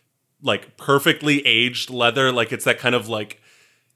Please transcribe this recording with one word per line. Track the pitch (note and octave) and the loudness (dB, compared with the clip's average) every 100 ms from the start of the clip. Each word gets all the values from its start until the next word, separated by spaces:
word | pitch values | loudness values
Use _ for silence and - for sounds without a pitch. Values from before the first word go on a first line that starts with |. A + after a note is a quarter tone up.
| _ _ _ _ | _ _ _ _
like, | C3+ G2+ - - | -2 -2 -4 -8
perfectly | - C#3 D#3 D3+ D3 C#3+ B2+ | 2 2 2 0 0 0 2
aged | A2+ B2 A#2+ - | 2 0 -2 -6
leather. | B2+ A#2+ A#2 C3 | 0 2 2 0
Like, | B2 A2+ | 0 -2
it's | A#2+ | -2
that | C3+ A#2 | -2 0
kind | B2+ | 0
of, | B2 A2+ | -2 -2
like, | A2 G#2 - _ _ _ _ _ | -8 -8 -14 _ _ _ _ _